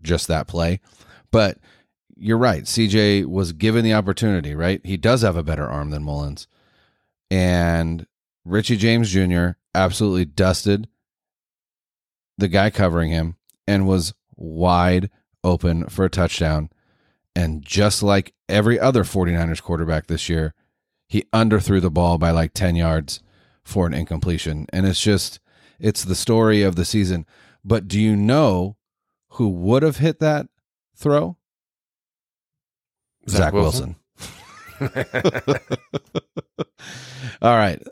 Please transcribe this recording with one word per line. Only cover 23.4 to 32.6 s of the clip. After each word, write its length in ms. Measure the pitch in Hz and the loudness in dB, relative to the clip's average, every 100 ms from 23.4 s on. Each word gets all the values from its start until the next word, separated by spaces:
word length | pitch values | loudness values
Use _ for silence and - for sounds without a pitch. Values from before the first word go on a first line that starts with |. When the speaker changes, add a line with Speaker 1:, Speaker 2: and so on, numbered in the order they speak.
| _ _ | _ _
Speaker 1:
for 240 | - - 87 | -8 -2 -2
an 60 | |
incompletion. 720 | 69 - 82 87 82 - 76 76 | -2 -4 -4 -2 -4 -4 -8 -6
And 120 | 87 95 | -2 -2
it's 160 | 90 | 0
just, 380 | - 101 - - _ _ _ _ | 0 0 -2 -10 _ _ _ _
it's 240 | 107 101 | -4 -4
the 120 | 92 90 | -4 -4
story 480 | - 113 110 104 | 0 2 4 4
of 120 | 101 87 | 2 0
the 100 | 87 | 0
season. 400 | 110 95 90 78 _ _ _ | 0 0 -2 -6 _ _ _
But 240 | 95 110 95 | 0 0 0
do 120 | 98 | 0
you 160 | 107 104 | 2 2
know 640 | 104 139 147 92 92 107 _ _ _ _ _ | 2 4 4 2 -2 -8 _ _ _ _ _
who 200 | - 113 | -4 -2
would 340 | 90 90 127 | 0 2 2
have 140 | 156 139 | 2 2
hit 220 | 156 156 | 0 0
that 280 | 156 151 - _ _ _ _ _ | 0 0 -4 _ _ _ _ _
throw? 420 | 151 147 165 175 _ _ _ _ _ _ _ _ _ _ _ _ | 0 0 0 -6 _ _ _ _ _ _ _ _ _ _ _ _